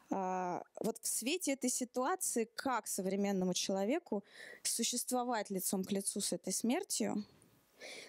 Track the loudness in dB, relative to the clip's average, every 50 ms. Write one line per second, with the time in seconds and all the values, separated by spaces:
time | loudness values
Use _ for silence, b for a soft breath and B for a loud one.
0 | B -4 -2 0 0 0 0 0 -2 -2 -2 -4 -6 -10 _ -4 -4 -4 -4 -2
1 | -4 -4 -2 0 0 0 0 0 2 0 0 2 0 0 0 0 -4 -2 -2 0
2 | 2 2 2 0 0 0 0 0 0 0 -4 -4 -2 0 0 0 0 -2 -2 0
3 | 0 0 2 2 2 2 2 4 4 2 2 2 2 2 2 2 4 2 2 0
4 | 0 -2 -4 -4 B B B B B B B B B -2 0 0 0 0 0 -2
5 | -2 0 0 0 2 2 0 0 0 0 -2 -2 0 0 0 0 0 0 0 0
6 | 0 -2 -2 -2 0 0 -2 -2 -2 -2 -2 0 2 2 2 2 0 -2 -2 -2
7 | 0 0 0 -2 -4 -6 -14 -20 -20 -20 -20 _ _ _ B B B B B B
8 | B